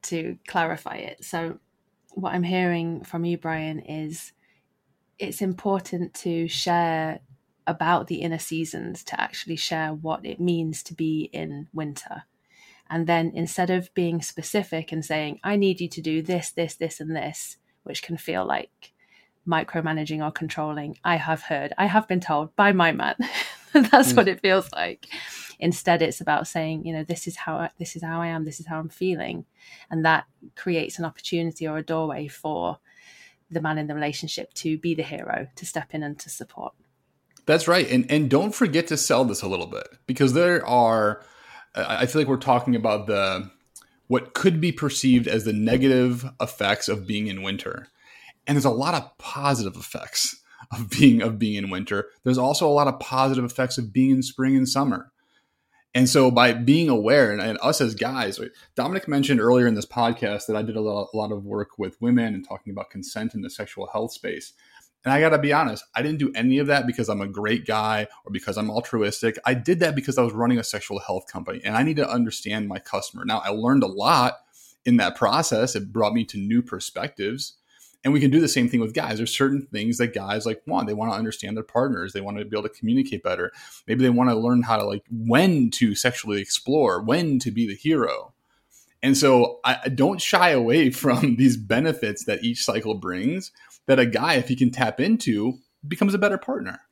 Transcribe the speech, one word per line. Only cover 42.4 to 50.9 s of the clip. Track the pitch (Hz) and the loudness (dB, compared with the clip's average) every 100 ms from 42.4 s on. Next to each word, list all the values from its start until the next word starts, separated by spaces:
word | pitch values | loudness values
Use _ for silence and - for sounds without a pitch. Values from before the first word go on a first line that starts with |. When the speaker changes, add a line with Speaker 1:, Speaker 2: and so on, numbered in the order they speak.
| 135 123 127 | 2 2 4
Speaker 2:
about | 120 107 107 101 | 2 2 0 0
the, | 101 98 95 98 _ _ - _ _ _ | 0 0 -2 -8 _ _ -20 _ _ _
what | 123 - | -2 -2
could | - 190 160 | 2 2 4
be | 170 | 0
perceived | - 147 - 131 123 117 | 0 -4 0 4 4 4
as | 107 | -2
the | 107 | 0
negative | 107 110 127 135 127 123 123 131 - | 0 2 4 6 6 4 0 -8 -8
effects | 113 - 101 107 - | -8 -2 -2 0 -2
of | 104 95 | -4 -4
being | 104 107 | -4 -4
in | 95 | -6
winter. | 95 98 - - - _ _ - - _ - | -6 -6 -8 -12 -16 _ _ -20 -20 _ 0
And | 143 | 2
there's | |
a | 131 | 2
lot | 113 147 | 0 -2
of | 165 - _ | -2 -6 _
positive | - 139 143 127 98 - | -14 -4 0 0 -2 -8
effects | - - - - - - _ - - | -14 -14 -8 -4 -4 -6 _ -20 -14
of | 113 107 | -10 -6